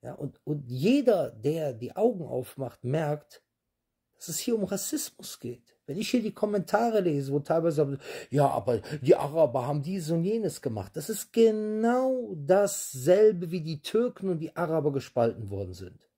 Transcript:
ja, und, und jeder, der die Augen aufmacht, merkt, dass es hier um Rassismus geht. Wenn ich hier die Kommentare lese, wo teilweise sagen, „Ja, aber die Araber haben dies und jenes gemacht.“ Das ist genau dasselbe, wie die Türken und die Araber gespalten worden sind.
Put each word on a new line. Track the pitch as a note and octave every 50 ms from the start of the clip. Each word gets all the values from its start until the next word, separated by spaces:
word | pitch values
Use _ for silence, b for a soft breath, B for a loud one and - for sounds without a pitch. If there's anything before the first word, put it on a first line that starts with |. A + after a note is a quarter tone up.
ja, | - A#2+ A#2+
und, | - D3 C3+ - _ _
und | - D3+ D3 C#3 A#2+
jeder, | B2 B2+ C#3+ G#3 B3+ C#4+ B3+ B3 G#3+ F3+ D3 A#2+
der | - A2 G#2+ C#3 D#3 E3 D#3 C#3+ A#2
die | G#2+ A#2 A#2+ -
Augen | - - A#3+ A3+ F#3 D#3+
aufmacht, | B2 B2 B2+ B2+ - - - C3+ A#2 - _ -
merkt, | B2 C3+ D#3+ D#3+ D3 D3+ D3+ - _ - - _ _ _ _ _ _ _ _ _ _ _ _ _ _ _
dass | _ - -
es | E3 -
hier | - - A#3
um | A3 G3
Rassismus | F#3+ G3+ F#3+ - - - D4+ - - _ _ - - - -
geht. | - A#2+ A#2+ - _ _ _ _ _
Wenn | - C#3+ F#3
ich | G#3+ -
hier | - B3
die | G#3 G#3+ G3
Kommentare | - - G#3 G#3 G3+ E3+ - - G#3 A#3 A#3 A3 G#3+
lese, | F#3+ F3 D3+ C#3+ C#3 C3+ C#3
wo | D3
teilweise | C#3+ - E3 E3 D#3+ E3+ D3+ D3
sagen, | D3+ C#3 C#3 C3+ B B B B B B
„Ja, | - C#3 C#3+ C3+
aber | - - G#2 B2+ A#2+ G#2+ B B D3+ D3
die | A#2+ C#3 -
Araber | - - D3 C#3+ E3 D#3+ B2+ A2+ C3 A#2+
haben | C3 D3 D3+
dies | C3+ D#3+ F#3+ G3 D#3+ D3
und | E3+ E3 E3+
jenes | F#3+ G#3+ A3+ G#3+ - C#3+ -
gemacht.“ | - C#3 A2 G#2+ F#2 - _
Das | D#3 C#3+ -
ist | A3 G#3 - _ -
genau | A#3 A3+ A3+ G#3+ G#3+ G#3+ G#3+ G#3+ G#3+ A3 A#3 B3 B3+ C4 C4 C4 B3+ A#3+ G#3 G3
dasselbe, | D#3 C#3+ C#3 F3+ G3 G3+ G3 - - - - - C3 B2 C#3+ F3 G3+ A3 G#3+ G#3+ F3 F3 E3+
wie | E3+ F#3
die | D3+ D#3+ D#3+ D3
Türken | _ - - A3 A#3+ B3 B3 - F#3+ F#3+
und | F3+ D#3
die | D#3+ - _
Araber | - F3 D#3+ D#3+ D#3+ C#3+ D3+ C#3
gespalten | C3+ B2+ - _ B2 A#2 A#2 G#2 - A2 G2
worden | G2 G2 G2 F#2 F#2
sind. | F2+ F#2+ - - - _ _ _